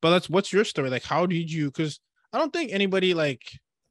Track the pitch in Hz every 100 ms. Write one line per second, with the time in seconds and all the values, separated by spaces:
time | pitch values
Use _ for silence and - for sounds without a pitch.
0 | 160 180 - 180 - 190 - - 131 127
1 | - 151 185 170 165 160 143 147 156 -
2 | _ _ _ 247 320 349 254 196 196 190
3 | 185 165 147 120 - - _ _ _